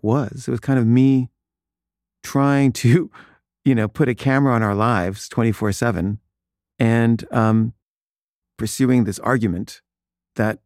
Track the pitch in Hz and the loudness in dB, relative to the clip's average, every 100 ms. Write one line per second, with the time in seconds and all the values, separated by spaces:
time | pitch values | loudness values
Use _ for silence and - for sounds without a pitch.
0 | 107 127 123 - - 120 - 131 113 123 | -2 -2 -2 -8 -6 -6 -2 0 4 4
1 | 135 135 127 - _ _ _ _ _ _ | 4 2 -2 -10 _ _ _ _ _ _
2 | _ _ - 139 139 139 139 113 120 127 | _ _ -6 -2 0 2 0 0 2 2
3 | - - - _ _ _ - 120 107 - | 0 -12 -20 _ _ _ 0 0 0 -2
4 | 139 117 135 135 139 120 110 101 113 110 | -2 0 0 2 2 2 0 0 0 0
5 | 90 98 - - 117 104 107 95 120 90 | -2 -6 -8 -2 -2 0 -4 -2 -2 -2
6 | 90 104 - _ _ _ _ _ 113 117 | -4 -6 -12 _ _ _ _ _ 0 2
7 | 117 113 - - 110 110 110 - _ _ | 2 0 -2 0 2 2 0 -6 _ _
8 | _ _ _ _ _ _ 110 - 131 127 | _ _ _ _ _ _ -10 -2 2 2
9 | 104 98 - 127 107 87 107 - _ _ | 0 -2 -2 0 0 -4 -8 -16 _ _
10 | _ _ _ - 107 107 | _ _ _ -4 -4 -4